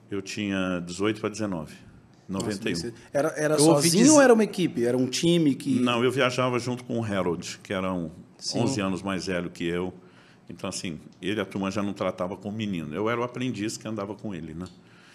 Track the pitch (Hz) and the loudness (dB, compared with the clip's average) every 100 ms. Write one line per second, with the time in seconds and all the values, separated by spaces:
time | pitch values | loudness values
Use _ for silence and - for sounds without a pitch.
0 | - 98 95 - 101 95 92 87 87 90 | -8 -8 -6 -4 -2 0 0 -2 -4 -2
1 | 107 107 104 104 104 85 76 - - - | -2 0 -4 -4 -4 -4 -8 -14 -20 -20
2 | - - - 95 107 101 110 85 120 - | -20 -20 -8 -6 -4 -4 -4 -4 -6 -12
3 | - 143 156 147 151 151 156 147 170 175 | -6 -2 -2 -2 0 4 6 6 4 6
4 | 269 302 254 226 214 - 160 - 120 127 | 8 10 10 8 4 0 0 2 0 2
5 | 127 - 170 170 147 131 143 123 123 117 | 0 2 4 4 4 2 0 2 2 2
6 | 123 127 123 127 127 123 123 120 - 117 | 2 4 2 2 0 0 -2 -6 -4 -4
7 | 110 98 90 85 90 - - 98 92 90 | 0 0 0 -2 -6 -12 -6 -4 -2 -2
8 | 82 - - - - - 131 120 95 87 | -6 -10 -20 -12 -6 0 0 0 -2 -2
9 | 98 92 90 87 87 - 87 87 92 - | -4 -4 -4 -4 -4 -4 -2 -2 -4 -8
10 | - - - - - - 98 - 95 76 | -20 -20 -20 -20 -20 -12 -10 -8 -8 -10
11 | - - 92 107 95 101 98 101 101 - | -14 -8 -4 -2 -4 -4 -2 -2 -4 -2
12 | 92 - 92 95 104 110 107 87 76 80 | -4 -2 -6 -6 -8 -6 -4 -4 -6 -4
13 | 107 117 123 127 127 101 110 117 107 110 | -2 -2 -4 -4 -6 -4 -6 -6 -8 -8
14 | 101 104 110 85 80 80 90 - - - | -8 -8 -10 -10 -10 -10 -12 -14 -20 -20
15 | - | -20